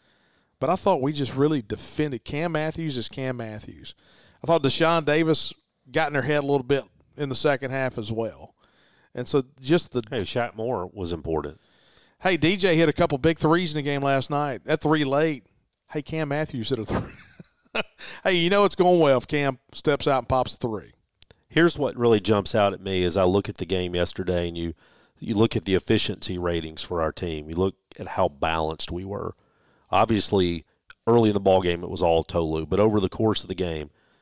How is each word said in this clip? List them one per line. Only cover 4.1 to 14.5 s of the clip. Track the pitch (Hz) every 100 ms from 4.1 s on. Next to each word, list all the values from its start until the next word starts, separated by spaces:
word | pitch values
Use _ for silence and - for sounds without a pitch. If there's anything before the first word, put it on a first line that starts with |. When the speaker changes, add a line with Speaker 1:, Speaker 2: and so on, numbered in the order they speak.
| _ _ _
Speaker 1:
I | 131
thought | 165
Deshaun | 135 - 165 165 147
Davis | 151 160 151 - - _ _ _
got | 135 151
in |
their | 143
head | 135 147
a | 139
little | 143
bit | 123 139 - _ _ -
in | 143
the |
second | 123 151 135 131
half | 135 131 123
as | 107
well. | 113 113 - - _ _ _ _ _ _ -
And | 123
so | 147 127 _
just | 131 170 -
the | 127 113
Speaker 2:
Hey, | 127
Shaq | 101 123 117 110
Moore | 117 110 90
was | 101 87
important. | 85 80 78 73 67 _ _ _ _ _ _
Speaker 1:
Hey, | 185 165
D | 156 196
J | 185 160
hit | 160
a |
couple | 143 170 135
big | 156 160
threes | 156 170 175
in | 151
the |
game | 143 143
last | 139 135 -
night. | 147 147